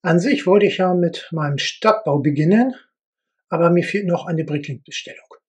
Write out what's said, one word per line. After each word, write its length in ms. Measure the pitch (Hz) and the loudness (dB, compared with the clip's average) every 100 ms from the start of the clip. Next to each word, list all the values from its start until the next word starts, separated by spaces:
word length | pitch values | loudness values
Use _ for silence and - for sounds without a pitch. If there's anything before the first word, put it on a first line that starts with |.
An 160 | 180 170 | 2 2
sich 260 | 214 - - | 2 -2 4
wollte 220 | 202 202 | 4 4
ich 100 | - | 2
ja 160 | 185 | 0
mit 340 | 180 170 170 - | 2 -2 -4 -10
meinem 260 | 160 147 139 | -6 -4 -4
Stadtbau 640 | - - 214 214 - 143 | -6 -2 0 0 0 0
beginnen, 560 | 147 143 156 214 254 - _ _ _ _ _ _ _ | 0 0 4 4 2 -2 _ _ _ _ _ _ _
aber 220 | 165 170 | 0 2
mir 120 | 175 | 2
fehlt 220 | 170 208 190 | 0 -4 -2
noch 220 | 170 180 | -4 -4
eine 160 | 160 156 | -6 -4
Bricklink-Bestellung. 840 | 147 147 127 - - - - _ - | -6 -6 -14 -14 -16 -16 -20 _ -20